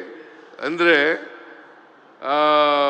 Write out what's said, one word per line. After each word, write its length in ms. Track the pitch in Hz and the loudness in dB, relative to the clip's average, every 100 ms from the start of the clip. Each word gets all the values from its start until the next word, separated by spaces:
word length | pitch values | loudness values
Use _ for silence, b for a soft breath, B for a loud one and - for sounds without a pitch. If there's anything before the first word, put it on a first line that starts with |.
| - - - - - - 131 | -6 -18 -20 -20 -20 -12 -8
ಅಂದ್ರೆ, 460 | 170 170 151 147 185 - - - - - - - - - - | 0 2 4 2 -2 -8 -20 -20 -20 -20 -20 -20 -20 -20 -14
ಆ, 80 | 135 147 151 151 147 147 | -4 0 2 2 2 2